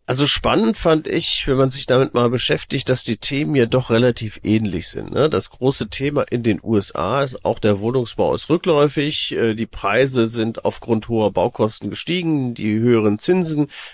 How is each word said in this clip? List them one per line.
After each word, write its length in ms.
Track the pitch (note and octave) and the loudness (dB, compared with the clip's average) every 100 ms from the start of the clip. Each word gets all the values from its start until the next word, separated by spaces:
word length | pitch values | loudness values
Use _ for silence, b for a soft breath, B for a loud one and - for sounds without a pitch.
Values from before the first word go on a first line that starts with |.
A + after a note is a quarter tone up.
| - | -4
Also 220 | B2+ C#3+ | 0 0
spannend 480 | - A#2 C#3 A3+ G#3+ | 0 2 2 2 2
fand 320 | E3+ D#3 - | 2 2 0
ich, 400 | E3 - - - | -2 0 -2 0
wenn 80 | C3 | 2
man 160 | C3 | 2
sich 140 | C3 - | 0 2
damit 280 | B2+ C3+ | 2 4
mal 160 | A#2+ A#2+ | 2 2
beschäftigt, 600 | B2 - D3+ - C#3 - | 0 -2 -2 -4 -4 -2
dass 160 | C3 - | -2 -2
die 100 | A2+ | -4
Themen 400 | - C#3 D#3 C#3+ | -2 -2 0 2
ja 100 | A#2 | 4
doch 220 | B2+ B2+ | 2 2
relativ 520 | A2+ B2 A#2 G#2+ - | 2 2 0 -6 -4
ähnlich 460 | - A2 G#2+ F2 - | 0 2 2 -4 -6
sind, 240 | - - | -8 -4
ne? 160 | F#2 D3+ | 0 2
Das 200 | F#2+ - | 0 -4
große 380 | - B2+ - A2 | -2 -2 0 -4
Thema 360 | - C3+ D3 | -4 -2 -2
in 200 | G#2+ A#2+ | -2 -2
den 160 | A#2 F2+ | 0 0
U 140 | - G#2+ | 0 0
S 180 | - | 0
A 300 | - F2+ C3+ | -4 -2 -2
ist 220 | C#3 - - | -2 -4 -4
auch 120 | - | 0
der 220 | A2 G2+ | 0 0
Wohnungsbau 560 | A2 C3 A#2 - E2+ D2 | 0 -2 -2 0 0 0
ist 140 | - | -2
rückläufig, 840 | C3 F#3 D3 D3 D#3 D3 D#3 - | -2 2 2 2 0 -2 -2 -4
äh, 220 | E2+ A2+ | -2 0
die 120 | G#2+ A2 | 0 -4
Preise 640 | - G2 A2 C3+ C3 A2+ | -4 0 2 2 2 0
sind 380 | A#2 A2+ A2 - | 0 -4 -2 -4
aufgrund 420 | - - A2+ A2 | -4 -2 -2 0
hoher 240 | A2+ G#2 | 0 2
Baukosten 580 | G2 G#2+ - A2 - G2+ | 2 0 0 -2 -2 -8
gestiegen, 640 | - - F3+ E3 D3 B2+ | -8 -4 -2 0 0 -2
die 240 | A#2 G#2 G#2+ | -4 -2 2
höheren 380 | A#2+ A#2 G#2+ G#2 | 4 4 4 0
Zinsen 500 | - F#3 E3 D3 C#3+ B B | 2 2 2 -2 -2 B B